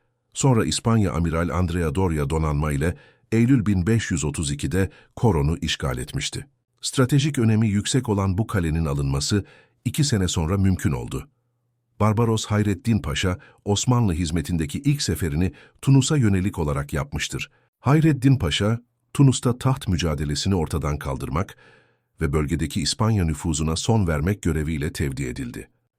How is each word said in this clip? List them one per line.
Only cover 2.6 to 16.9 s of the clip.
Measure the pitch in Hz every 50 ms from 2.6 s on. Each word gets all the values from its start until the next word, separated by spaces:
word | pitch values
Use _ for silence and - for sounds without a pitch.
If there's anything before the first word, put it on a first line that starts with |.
| 76 76
ile | 73 69 - 90 - - - - _ _ _ _
Eylül | 110 113 117 120 139 120 90
bin | 104 101 92 85 104
beş | 113 113 - -
yüz | 95 76 71
otuz | 73 71 - 80 69
ikide | 71 71 - 71 76 92 98 92 - - - _ _
Koron'u | - - 117 92 76 69 76 82 -
işgal | - 80 - - - 67 64 62
etmişti. | 62 - - 64 - - - - - - _ _ _ _ _ _
Stratejik | - - - - 127 120 151 143 131 160 143 127
önemi | 113 110 110 107 113 110
yüksek | 98 104 101 - - 131 131 -
olan | 104 101 98 98 90 95
bu | 110 -
kalenin | - 98 85 80 76 82 82
alınması | 73 71 71 69 69 67 69 73 - 101 101 - - - - _ _ _ _ -
iki | 113 - - 147
sene | - 120 101 92 85
sonra | - 92 80 78 98 101
mümkün | 95 95 92 87 - 90
oldu. | 69 62 60 - 67 65 - - _ _ _ _ _ _ _ _ _ _ _ _ _ -
Barbaros | 104 107 107 110 120 113 113 107 -
Hayreddin | - 107 104 107 104 98 - - 117 113 95
Paşa, | - 73 69 - - 92 87 - - - _ _ -
Osmanlı | 101 104 98 - 123 123 120 117 101 82
hizmetindeki | 78 92 76 85 85 76 - 87 82 80 73 - -
ilk | - 143 147 147
seferini | - - 87 - - 80 71 78 92 92 - - - - _ _
Tunus'a | - 135 135 139 131 - 160 147
yönelik | 117 104 95 92 90 104 - -
olarak | 80 73 69 69 69 71